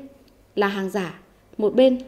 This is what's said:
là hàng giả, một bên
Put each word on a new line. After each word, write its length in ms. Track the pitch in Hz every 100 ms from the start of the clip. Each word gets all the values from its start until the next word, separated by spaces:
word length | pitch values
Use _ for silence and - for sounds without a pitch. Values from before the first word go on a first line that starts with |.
| - - _ _ _
là 140 | - 202
hàng 220 | 202 190
giả, 300 | 196 170 160 _ _ _ -
một 160 | 214
bên 240 | 220 262 247